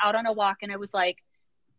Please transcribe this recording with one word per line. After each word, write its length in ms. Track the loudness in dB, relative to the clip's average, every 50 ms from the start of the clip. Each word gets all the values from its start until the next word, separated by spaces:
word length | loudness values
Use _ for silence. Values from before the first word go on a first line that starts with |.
| 2
out 140 | 2 2
on 100 | 2 0
a 60 | 0 0
walk 260 | 2 0 0 0 -2 -6
and 100 | -8 -8
I 40 | -8
was 100 | -8 -4 -2
like, 240 | 0 0 0 0 -4 _ _ _ _ _ _ _ _ _ _ _